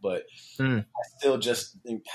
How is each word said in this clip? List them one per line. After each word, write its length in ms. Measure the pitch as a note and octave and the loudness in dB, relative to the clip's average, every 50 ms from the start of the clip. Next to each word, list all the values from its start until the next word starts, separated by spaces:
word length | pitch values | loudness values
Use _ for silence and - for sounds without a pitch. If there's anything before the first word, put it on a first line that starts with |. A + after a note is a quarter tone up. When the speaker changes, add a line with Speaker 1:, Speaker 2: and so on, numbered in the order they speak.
Speaker 1:
but 220 | - G2 F2+ E2+ - - - - - - - - | -2 -2 -2 -2 -4 -6 -14 -20 -20 -12 -4 0
Speaker 2:
Hmm. 220 | C3+ C3 B2+ A2 | 2 2 2 2
Speaker 1:
I 380 | G#2 - - - - - - - | 0 -2 -6 -8 -8 -8 -4 0
still 200 | C#3 C#3 C3 A#2 | 2 4 4 4
just 360 | G#2+ A#2+ A#2+ - - - - - - | 2 0 0 0 -2 -8 -12 -16 -10
think 180 | B2 A2+ G#2+ - - - | -8 -8 -8 -8 -10 -12